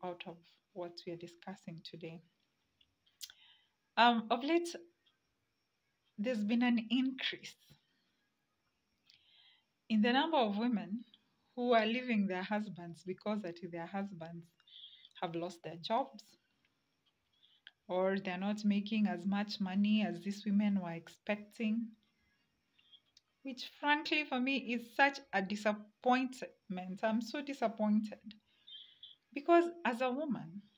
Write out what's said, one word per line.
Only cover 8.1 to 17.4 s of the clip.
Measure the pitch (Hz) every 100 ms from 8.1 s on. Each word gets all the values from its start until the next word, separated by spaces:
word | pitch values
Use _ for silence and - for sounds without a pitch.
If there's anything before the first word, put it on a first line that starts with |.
| _ _ _ _ _ _ _ _ _ _ - _ _ - _ _ _ -
in | 220
the | 240
number | 262 330 311
of | 214 202
women | 247 208 175 226 - _ _ _ _ -
who | 247
are | 226 214
leaving | 247 247 214 190
their | 185
husbands | 190 208 208 170 170 165 185
because | 185 208 214
that | 185 170 175
their | 170 170
husbands | 196 202 170 165 170 - _ _ - - - - -
have | 180
lost | 170 175 -
their | 160 170
jobs, | 165 233 269 208 - _ _ _ _ _ _ _ _ _ _ _